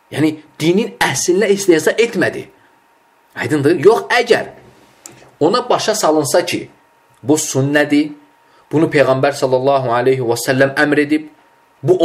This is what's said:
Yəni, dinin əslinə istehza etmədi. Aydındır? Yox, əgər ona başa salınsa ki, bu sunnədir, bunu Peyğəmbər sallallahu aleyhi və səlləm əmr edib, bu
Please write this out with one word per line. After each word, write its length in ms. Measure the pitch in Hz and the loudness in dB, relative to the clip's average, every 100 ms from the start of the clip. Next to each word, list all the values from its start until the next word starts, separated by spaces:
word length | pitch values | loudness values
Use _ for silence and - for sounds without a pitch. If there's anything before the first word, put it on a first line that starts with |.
| _ | _
Yəni, 240 | 127 151 151 - - | -2 -2 -4 -12 -4
dinin 360 | 156 190 240 - | 0 0 -2 -4
əslinə 480 | 165 135 - 180 208 | -4 -2 0 0 2
istehza 380 | 196 180 160 156 - | 2 2 2 2 0
etmədi. 500 | - 185 120 - - _ _ _ _ _ _ _ _ - | 0 -2 -4 -4 -12 _ _ _ _ _ _ _ _ -10
Aydındır? 420 | 127 151 139 170 175 | -4 0 0 4 4
Yox, 220 | 233 - | 4 0
əgər 360 | 240 240 160 - - - _ _ _ - - - _ | -2 0 -2 -2 -16 -20 _ _ _ -20 -20 -20 _
ona 220 | 151 240 240 | -2 0 -2
başa 260 | - - 208 | -2 -2 -2
salınsa 500 | 170 156 139 185 170 | 0 0 2 0 0
ki, 240 | 107 - _ _ _ _ _ | -6 -10 _ _ _ _ _
bu 140 | 117 151 | 0 0
sunnədir, 720 | - 135 139 147 143 143 151 - _ _ _ _ _ | 0 -2 0 0 2 0 0 -8 _ _ _ _ _
bunu 180 | 147 160 | -2 0
Peyğəmbər 420 | 147 131 131 143 | 2 2 2 0
sallallahu 580 | 135 131 127 131 139 127 | -2 0 0 2 0 0
aleyhi 320 | 120 131 131 120 | 0 0 0 -2
və 120 | 117 | -2
səlləm 340 | - 131 135 139 | -2 0 0 0
əmr 260 | 147 147 143 | 0 0 0
edib, 240 | 151 - - _ _ _ _ | -2 -4 -18 _ _ _ _
bu 120 | 135 180 | -2 2